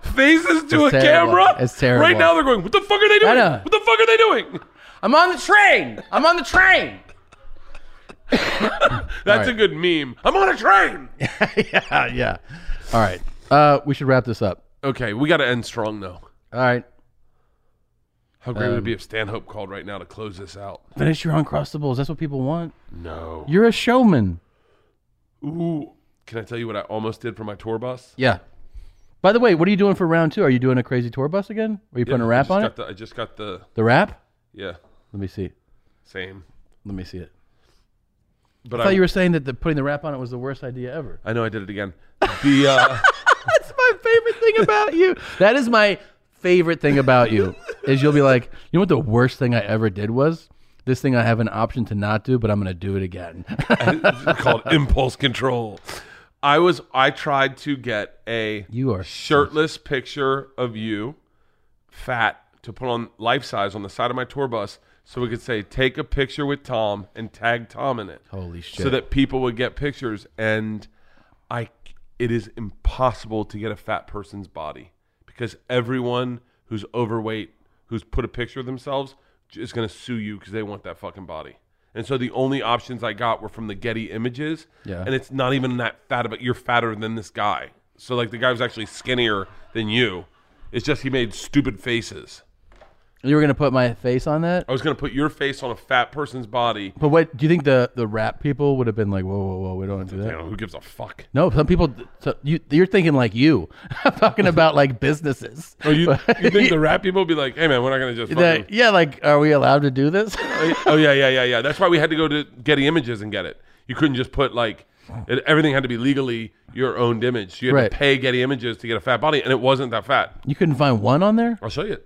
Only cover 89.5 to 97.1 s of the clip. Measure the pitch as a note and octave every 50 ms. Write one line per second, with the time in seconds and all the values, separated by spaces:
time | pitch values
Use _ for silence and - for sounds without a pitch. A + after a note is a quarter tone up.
89.5 | - - - - - A2+ A2 G#2+ G#2+ A#2+ B2 G#2+ F#2 F2 F2 _ _ _ _ _
90.5 | _ _ - - - A2+ - D3 C#3+ - - C3+ B2+ C3 A#2+ A2 - - - -
91.5 | - D3 B2 C3 A2 - - B2+ A#2+ A#2 A2 - G#2 D#2+ B1 - - - _ _
92.5 | _ _ _ _ - _ - _ _ _ _ _ _ _ - C3 D3 D3+ D3+ D3
93.5 | C3+ - D3+ C#3 B2+ C3 B2 A#2+ A2+ - - B2+ B2 B2+ - D#3+ D3+ D#3 E3 E3+
94.5 | F3 F3+ - - C3 C3 C3+ D#3+ - - D3 C3+ G#2+ C3+ D3 D3+ C#3+ _ C#3+ C#3
95.5 | C#3 - C#3+ B2 A2+ - - _ C3 B2 A#2+ - - D3 D3 - B2+ C3 A#2+ G#2
96.5 | A2+ B2 A#2+ A#2 A2 G#2 G2+ G2 - - D3+ D3